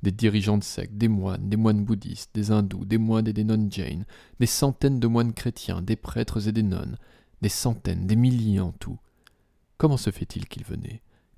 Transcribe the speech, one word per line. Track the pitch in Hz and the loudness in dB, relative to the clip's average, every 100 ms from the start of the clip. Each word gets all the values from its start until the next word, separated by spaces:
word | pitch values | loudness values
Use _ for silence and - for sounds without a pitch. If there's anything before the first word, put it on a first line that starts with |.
des | - | -4
dirigeants | 98 110 104 101 104 | 2 2 4 2 2
de | |
sectes, | 98 - 87 104 | 0 -8 -8 0
des | 113 | 2
moines, | 104 95 92 98 | 2 0 -4 -2
des | 107 | 2
moines | 110 104 104 | 4 4 2
bouddhistes, | 104 - 120 - | -2 -4 -12 -8
des | 107 104 | -6 2
hindous, | 107 101 95 98 | 2 2 -2 -2
des | 113 | 0
moines | 110 113 110 | 2 2 0
et | |
des | 104 | 0
nonnes | 107 110 104 | 0 2 0
jains, | 101 65 76 104 - - - | -2 -6 -6 -10 -14 -20 0
des | 120 | 0
centaines | - 143 135 139 135 | 2 0 2 2 2
de | 117 | 2
moines | 117 117 | 2 0
chrétiens, | 113 123 - - 87 | -2 -6 -6 -6 -6
des | 95 110 | -2 -4
prêtres | - 117 113 113 104 | -4 -4 -2 -2 -2
et | |
des | 110 | 0
nonnes, | 107 92 - - - - _ _ | 0 0 -4 -10 -14 -20 _ _
des | 104 | -4
centaines, | - 123 113 - 87 92 | 0 -2 -2 -2 -2 2
des | 107 | 4
milliers | 127 123 110 98 | 4 4 2 2
en | 90 | 0
tout. | - - - - _ _ _ _ _ _ _ | -6 -10 -12 -14 _ _ _ _ _ _ _
Comment | 156 135 | 2 2
se | - | -2
fait-il | - - - - | -4 -8 -8 -10
qu'ils | - - | -12 -10
venaient ? | - - 110 - _ _ | -10 -10 -14 -18 _ _